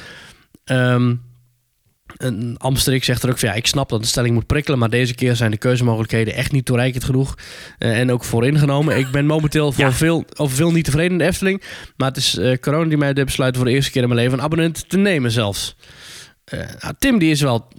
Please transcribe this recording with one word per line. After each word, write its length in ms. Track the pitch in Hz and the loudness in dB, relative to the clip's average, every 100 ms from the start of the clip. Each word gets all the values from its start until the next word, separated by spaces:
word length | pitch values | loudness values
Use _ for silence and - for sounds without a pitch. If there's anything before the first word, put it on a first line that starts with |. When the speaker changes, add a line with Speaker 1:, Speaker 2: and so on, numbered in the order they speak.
| - - - - _ _ | -20 -20 -20 -20 _ _
Speaker 1:
Ehm, 500 | - 131 123 123 123 120 - - _ _ _ _ _ _ - - | -4 0 2 2 2 0 -6 -20 _ _ _ _ _ _ -20 -8
en 380 | 127 104 120 117 | -6 -4 -6 -6
Amsterdam 440 | 131 135 - 135 | -2 -2 0 0
zegt 200 | - 120 | 0 0
er 80 | 123 | 0
ook 80 | 127 | 0
van: 100 | 117 | -2
"Ja, 60 | |
ik 120 | 101 - | -2 -2
snap 220 | 147 135 | -2 -2
dat 120 | 113 | -2
de 40 | 110 | -2
stelling 260 | - 120 | 0 0
moet 120 | 117 107 | 0 0
prikkelen, 320 | 147 143 131 | -2 0 0
maar 120 | 113 | 2
deze 240 | 120 123 | 2 0
keer 220 | 123 127 120 | 0 0 2
zijn 140 | 117 | 0
de 60 | 104 | 0
keuzemogelijkheden 800 | 127 123 123 110 110 117 110 | 0 2 2 0 0 0 -2
echt 180 | 107 123 | -2 -2
niet 120 | 143 | -2
toereikend 400 | 123 120 127 127 | 0 0 0 -2
genoeg, 300 | - 131 135 - - - - - | -2 0 -2 -6 -16 -20 -20 -6
eh, 200 | 117 113 | -2 0
en 100 | 123 | 2
ook 120 | 123 | 0
vooringenomen. 720 | - 117 120 151 143 139 151 120 | -2 0 2 4 2 2 2 0
Ik 120 | 131 | 0
ben 160 | 139 147 | 0 2
momenteel 460 | 156 151 151 147 | 2 0 0 0
voor 120 | 123 | 2
Speaker 2:
Ja. 80 | 135 | 0
Speaker 1:
veel, 320 | 127 160 165 - - | 2 2 0 -2 -4
over 200 | 147 131 | -2 0
veel 160 | 170 | 2
niet 120 | 165 | 2
tevreden 280 | 160 143 175 | 2 2 2
in 60 | 180 | 2
de 60 | |
Efteling, 380 | 156 180 190 196 - - - - | 0 0 0 -2 -6 -16 -12 -4
maar 120 | 131 | -4
het 80 | 131 | -2
is, 200 | 127 - | -2 0
eh, 200 | 107 127 | 2 0
corona 300 | - 147 165 | 0 0 2
die 80 | 156 | 2
mij 140 | 143 | 2
deed 120 | 139 | 2
besluiten 360 | 131 - 131 127 | 0 0 0 2
voor 100 | 123 | 2
de 60 | 131 | 2
eerste 140 | 135 | 0
keer 120 | 135 | 0
in 60 | 123 | 2
mijn 120 | 120 | 2
leven 180 | 120 127 | 2 0
een 60 | |
abonnement 440 | 147 165 165 156 - | 0 0 0 -2 -2
te 80 | 180 | 0
nemen 340 | 202 170 123 | 2 2 0
zelfs." 460 | 113 104 98 - - - - - - - _ | 0 0 -2 -8 -12 -20 -20 -20 -20 -20 _
Eh, 140 | - - 87 - | -14 -12 -12 -12
nou, 140 | - 151 | -12 -2
Tim, 200 | 277 240 | 0 4
die 120 | 160 | 2
is 100 | 151 | 2
wel, 280 | 143 117 - | 2 0 -2